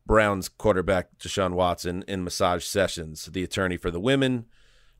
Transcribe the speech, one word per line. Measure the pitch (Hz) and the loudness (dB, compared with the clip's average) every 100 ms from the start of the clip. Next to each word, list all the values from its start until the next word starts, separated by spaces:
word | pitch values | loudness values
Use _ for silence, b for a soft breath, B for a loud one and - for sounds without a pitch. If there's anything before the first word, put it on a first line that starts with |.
| - | 2
Browns | 110 104 98 90 | 4 4 2 -4
quarterback | - 107 92 90 92 - _ | 0 2 2 2 0 -2 _
Deshaun | 90 - 92 | -6 -2 0
Watson | 90 90 87 90 90 - | 2 0 0 -4 -6 -6
in | 98 | -6
massage | 90 - 95 87 - | -4 0 0 0 0
sessions. | 101 92 - 78 78 - | 0 0 -2 -10 -12 -8
The | 92 | -6
attorney | 87 - 92 87 | -4 -2 -2 -2
for | 90 | -4
the | 85 | -2
women, | 110 135 131 127 113 _ _ _ _ _ | 0 2 2 0 -6 _ _ _ _ _